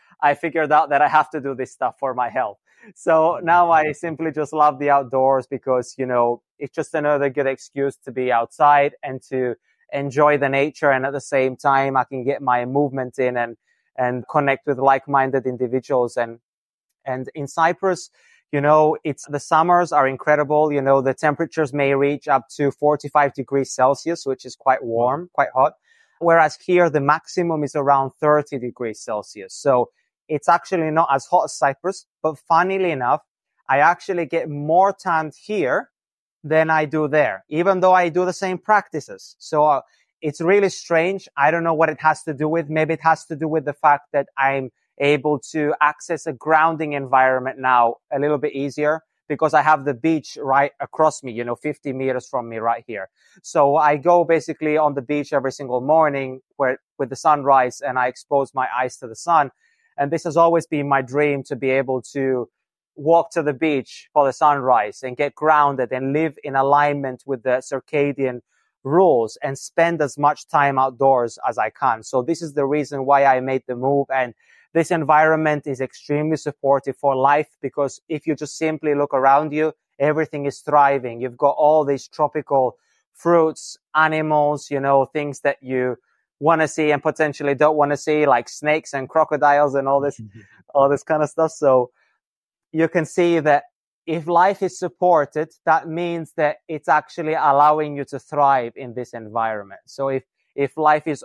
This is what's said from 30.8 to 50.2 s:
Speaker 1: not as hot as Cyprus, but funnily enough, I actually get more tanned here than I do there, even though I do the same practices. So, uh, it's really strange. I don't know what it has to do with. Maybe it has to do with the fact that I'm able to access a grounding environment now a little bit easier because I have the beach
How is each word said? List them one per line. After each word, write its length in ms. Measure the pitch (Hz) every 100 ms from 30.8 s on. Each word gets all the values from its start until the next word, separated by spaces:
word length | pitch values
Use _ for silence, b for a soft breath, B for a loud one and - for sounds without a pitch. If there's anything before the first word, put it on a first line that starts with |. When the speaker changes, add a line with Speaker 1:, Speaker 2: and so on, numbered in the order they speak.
| 156
Speaker 1:
not 180 | 156 143
as 140 | 139 -
hot 200 | 180 156
as 120 | -
Cyprus, 480 | 143 131 180 - - _
but 160 | 156 147
funnily 520 | - 165 185 190 180
enough, 300 | 139 123 135 - _ _ _ -
I 100 | 135
actually 460 | 156 175 - 180 156
get 240 | 165 143
more 440 | 147 147 170 196
tanned 400 | 190 190 160 156 -
here 500 | - 208 127 170 269 _ _ _ _ _
than 260 | 147 156 160
I 160 | 160 151
do 220 | 156 151
there, 380 | 151 127 95 -
even 320 | 151 175 185
though 140 | 185
I 160 | 185 175
do 160 | 165 180
the 80 |
same 240 | 175 190 180
practices. 760 | - 214 - 151 - 101 - _
So, 260 | - 156 151
uh, 160 | 139 - _ _ _
it's 200 | 156 -
really 280 | 165 202 196
strange. 580 | - - 165 170 196 - -
I 160 | 147
don't 120 | 165
know 100 | 165
what 160 | 156 160
it 100 | 151
has 220 | 160 156
to 100 | -
do 140 | 139 151
with. 220 | 165 147
Maybe 240 | 156 156
it 80 | 160
has 240 | 160 160 -
to 100 | 151
do 120 | 156
with 180 | 160 143
the 80 |
fact 360 | - 151 143 -
that 140 | 147 139 -
I'm 340 | 135 139 127 - _ -
able 400 | 143 147 147 147 -
to 220 | 160 147 -
access 460 | 151 - - 165 160
a 60 |
grounding 600 | 131 156 156 165 160 156
environment 640 | 143 131 131 131 131 127 131
now 380 | 131 123 117 - _
a 60 | 139
little 180 | 147 147
bit 160 | 147
easier 480 | 135 139 139 147 160 - _ -
because 280 | 143 156 151
I 80 |
have 200 | 143 156
the 120 | 139 120
beach 420 | 165 156